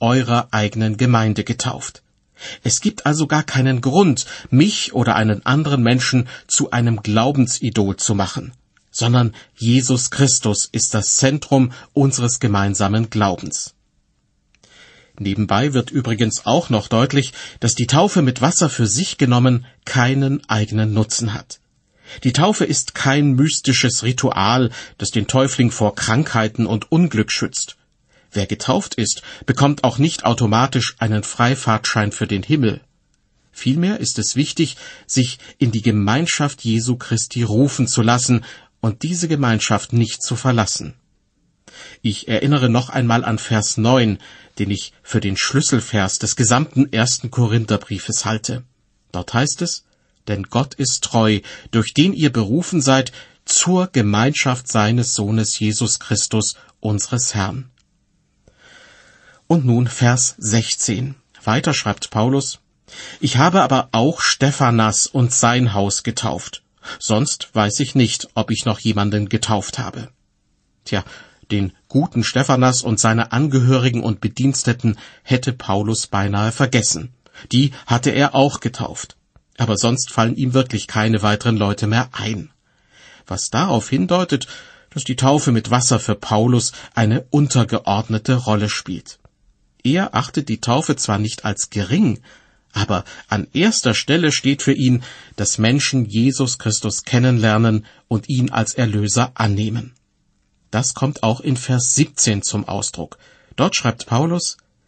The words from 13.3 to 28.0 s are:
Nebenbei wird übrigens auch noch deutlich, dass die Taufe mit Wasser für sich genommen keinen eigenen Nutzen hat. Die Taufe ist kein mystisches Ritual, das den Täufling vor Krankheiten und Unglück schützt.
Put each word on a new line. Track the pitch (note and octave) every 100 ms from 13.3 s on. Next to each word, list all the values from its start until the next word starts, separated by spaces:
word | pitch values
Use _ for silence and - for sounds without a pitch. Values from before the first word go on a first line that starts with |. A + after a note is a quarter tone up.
| F2 B1+ - - _ _ _ _ _ _ _ _ _ _ - - - _ -
Nebenbei | G2+ G2 G2+ G2 C#3+
wird | C3 -
übrigens | C#3+ A#2+ A2 A2+ - -
auch | C3+ -
noch | A2 -
deutlich, | A2+ C3+ C#3 B2+ - - -
dass | A#2 -
die | A#2+
Taufe | C#3+ G3+ F#3
mit | C3 B2+
Wasser | C#3 - D3+
für | - A2
sich | A#2 F#3+ -
genommen | C3 B2 B2+ B2 - _
keinen | - C3 B2 C#3 C3+ C#3 -
eigenen | A2 G#2+ A2 A2
Nutzen | G#2+ G#2+ - A2+
hat. | G2+ - - _ _ _ _ - -
Die | B2+
Taufe | C3 F#3 G#3+
ist | - C#3+ -
kein | - C3+ C#3+ D3
mystisches | B2+ D#3 - - B2 B2+ -
Ritual, | A2 - C3+ - G2 B2+ A#2+ - - -
das | G2+
den | A2+ G#2
Täufling | C3 C3+ - A#2
vor | - G#2
Krankheiten | - - A2+ D#3 A#2+ A2 A2 G#2
und | G#2+ -
Unglück | E3 F3 G#2+ G#2+
schützt. | - - - - - _ _